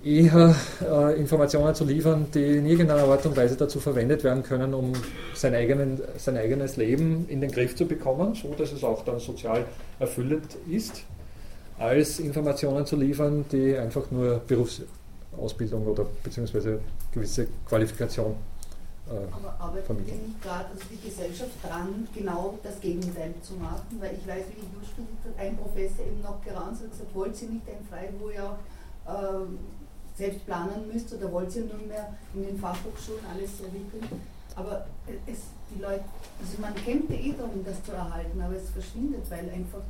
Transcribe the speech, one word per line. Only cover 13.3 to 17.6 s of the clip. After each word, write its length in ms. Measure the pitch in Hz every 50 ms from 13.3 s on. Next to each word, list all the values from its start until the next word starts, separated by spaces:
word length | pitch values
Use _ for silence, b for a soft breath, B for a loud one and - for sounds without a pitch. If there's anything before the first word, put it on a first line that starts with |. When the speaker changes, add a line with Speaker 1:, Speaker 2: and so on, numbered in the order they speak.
| 147 147 139 -
Speaker 1:
die 240 | - 135 135 135 135
einfach 340 | 135 117 113 - 143 - -
nur 300 | - 123 123 123 120 117 - -
Berufsausbildung 1400 | 135 117 123 - - - - - - - - - - - - - - - - 110 - - 120 107 113 110 110
oder 180 | 107 101 104 104 - - - -
beziehungsweise 560 | - - 123 117 110 - 107 101 110 107 - - - - - - -
gewisse 340 | - 120 107 - - 127 117 - - -